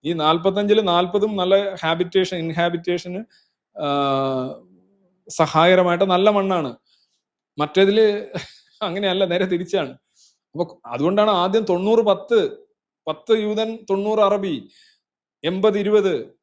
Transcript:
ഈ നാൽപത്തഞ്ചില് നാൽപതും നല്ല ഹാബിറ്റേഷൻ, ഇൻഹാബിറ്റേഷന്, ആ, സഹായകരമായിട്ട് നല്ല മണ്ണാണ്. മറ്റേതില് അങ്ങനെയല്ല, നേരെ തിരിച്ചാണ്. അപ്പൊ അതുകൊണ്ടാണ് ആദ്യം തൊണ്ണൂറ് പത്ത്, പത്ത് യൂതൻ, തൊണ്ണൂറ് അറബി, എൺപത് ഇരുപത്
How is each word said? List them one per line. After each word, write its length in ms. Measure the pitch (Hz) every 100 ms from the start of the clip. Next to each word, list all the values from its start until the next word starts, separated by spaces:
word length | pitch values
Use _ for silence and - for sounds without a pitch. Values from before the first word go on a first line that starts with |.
ഈ 80 | 147
നാൽപത്തഞ്ചില് 760 | 170 151 165 190 190 208 214 202
നാൽപതും 480 | 175 180 202 214 202
നല്ല 380 | 180 196 202
ഹാബിറ്റേഷൻ, 640 | 185 160 170 175 190 180 180
ഇൻഹാബിറ്റേഷന്, 880 | 165 160 170 170 170 175 180 180 233 _ _ _ _ -
ആ, 80 | 147 143 139 135 135 131 127 - _ _ _ _ _ _ -
സഹായകരമായിട്ട് 760 | - 156 156 170 185 180 175
നല്ല 260 | 196 180 208
മണ്ണാണ്. 460 | 208 196 180 139 113 _ _ _ _ _ _ _ -
മറ്റേതില് 680 | 147 185 196 208 214 208 208 165 - - _ _
അങ്ങനെയല്ല, 420 | 208 185 196 185
നേരെ 200 | 185 175
തിരിച്ചാണ്. 460 | 190 175 180 190 139
അപ്പൊ 920 | 131 _ _ _ _ _ 127 131 - 117
അതുകൊണ്ടാണ് 440 | 120 160 202 214
ആദ്യം 320 | 190 185 214
തൊണ്ണൂറ് 420 | 208 175 196 226
പത്ത്, 520 | 214 190 - 233 156 - _ _ _ _ -
പത്ത് 240 | 151 -
യൂതൻ, 460 | 220 208 214 220 226 -
തൊണ്ണൂറ് 280 | 196 208 214
അറബി, 500 | 196 202 196 135 - _ _ _ _ _ _ _
എൺപത് 340 | 156 185 214 202
ഇരുപത് 600 | 202 208 196 143 82 _